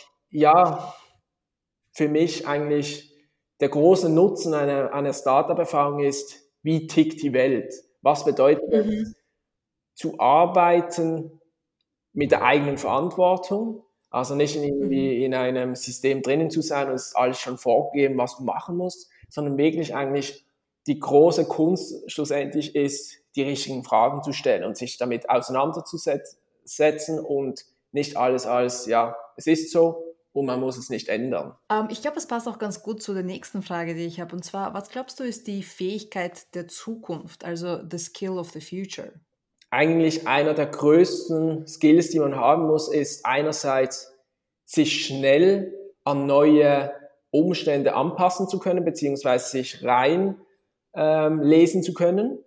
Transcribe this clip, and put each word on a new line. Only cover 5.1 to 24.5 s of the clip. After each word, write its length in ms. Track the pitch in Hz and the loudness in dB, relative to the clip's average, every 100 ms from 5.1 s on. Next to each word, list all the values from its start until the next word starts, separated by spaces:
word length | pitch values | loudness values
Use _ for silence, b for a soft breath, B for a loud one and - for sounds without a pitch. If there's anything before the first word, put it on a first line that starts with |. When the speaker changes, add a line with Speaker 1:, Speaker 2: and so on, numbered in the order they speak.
Speaker 2:
Startup-Erfahrung 880 | 135 139 135 160 170 165 151 143 143 | -2 2 2 2 0 0 0 0 0
ist, 360 | 143 139 - - _ _ | -2 -2 -8 -16 _ _
wie 240 | 151 160 160 | -2 0 0
tickt 360 | - 156 156 | 2 2 0
die 100 | 143 | -2
Welt? 420 | 127 131 120 - - - _ | 2 2 0 -4 -12 -20 _
Was 220 | 131 147 | 0 0
bedeutet 480 | 156 - 139 151 - | 0 4 4 4 2
es, 140 | 220 214 | 0 2
Speaker 1:
Mhm. 280 | 214 220 - _ _ _ _ _ _ _ | -2 -6 -12 _ _ _ _ _ _ _
Speaker 2:
zu 260 | - 160 - | -10 -8 0
arbeiten 1200 | 120 151 175 180 175 175 170 - 165 160 160 - _ _ _ _ _ _ _ | 4 6 6 4 4 4 2 -2 -2 -2 -8 -16 _ _ _ _ _ _ _
mit 180 | - 139 | -4 2
der 140 | - | 2
eigenen 340 | 123 147 143 139 | 4 2 2 -2
Verantwortung? 1040 | 104 131 175 - 180 185 - 202 226 220 _ _ _ | -2 -2 0 2 2 2 -2 -4 -4 -8 _ _ _
Also 240 | - 131 143 | -6 -4 0
nicht 180 | 147 147 | 0 0
in 60 | |
irgendwie 560 | 143 139 135 135 135 120 | -2 -2 0 0 0 0
Speaker 1:
Mhm. 60 | |
Speaker 2:
in 100 | 135 | 0
einem 400 | 131 127 127 127 | 0 -2 -2 -4
System 480 | 123 - 123 135 135 | -6 -8 -4 -2 0
drinnen 280 | 127 143 160 | 0 0 0
zu 120 | 160 | -2
sein 260 | 156 143 135 | -2 -2 -4
und 60 | |
es 140 | 127 - | -4 -4
ist 80 | - | 0
alles 240 | 127 127 | 0 -2
schon 180 | - 123 | -8 -6
vorgegeben, 580 | 123 117 160 143 139 127 | 0 0 0 0 0 0
was 200 | 123 - | -4 -4
du 80 | |
machen 320 | 123 151 - 175 | -6 -6 -6 -6
musst, 340 | 180 - - b b | -6 -8 -20 b b
sondern 300 | - 147 139 | -6 -4 2
wirklich 360 | 156 160 156 - | 2 0 -4 -6
eigentlich 500 | 135 139 135 - _ _ _ _ - | -4 -4 -6 -12 _ _ _ _ -6
die 140 | 139 | -4
große 460 | - 143 165 196 - | 2 6 6 4 0
Kunst 640 | - 160 185 - - - | 0 0 0 -4 -12 -10
schlussendlich 640 | - 143 143 139 156 151 147 | -8 -4 -4 -4 -4 -4 -2
ist, 400 | 143 143 - - _ | -2 -4 -12 -18 _
die 80 | - | -6
richtigen 400 | 139 139 131 131 | -4 -4 -6 -8
Fragen 380 | 120 110 117 143 | 0 2 2 0
zu 100 | 143 | -8
stellen 320 | - 131 | -4 0